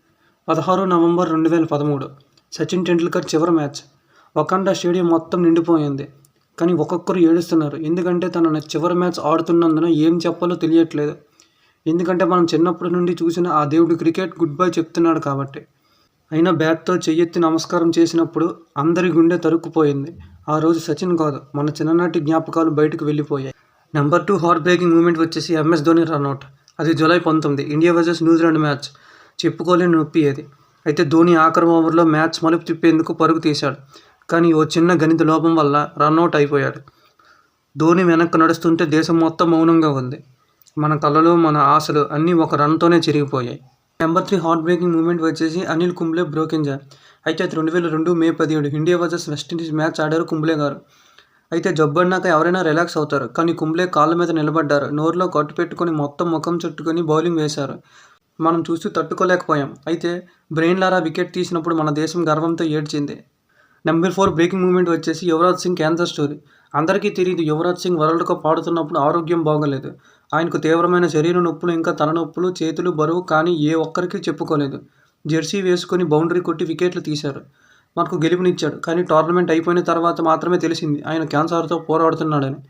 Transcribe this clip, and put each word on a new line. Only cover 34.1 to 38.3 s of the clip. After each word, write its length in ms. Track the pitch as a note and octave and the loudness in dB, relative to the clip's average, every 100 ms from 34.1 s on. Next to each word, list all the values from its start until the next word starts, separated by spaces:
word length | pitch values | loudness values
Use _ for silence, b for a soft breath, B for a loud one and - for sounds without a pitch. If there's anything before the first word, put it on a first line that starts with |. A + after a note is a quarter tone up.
| b - | b -2
కానీ 200 | E3+ E3+ D#3 | 2 4 4
ఓ 20 | D#3 E3+ | 2 2
చిన్న 160 | E3+ E3+ | 2 4
గణిత 220 | D#3+ E3 D#3 | 2 2 2
లోపం 220 | D#3+ E3 D#3+ | 2 2 2
వల్ల 160 | C#3+ D3 C#3+ D3+ | 2 0 -2 0
రన్అట్ 340 | D3+ D#3+ E3+ D#3 | 2 2 2 2
అయిపోయాడు. 400 | C#3+ C#3+ C3 C3+ - b b b b b b b _ C#3 | 2 0 -2 -6 -16 b b b b b b b _ 0
ధోని 280 | D#3 F3 F3 | 2 4 4
వెనక్కి 300 | E3 E3 | 4 2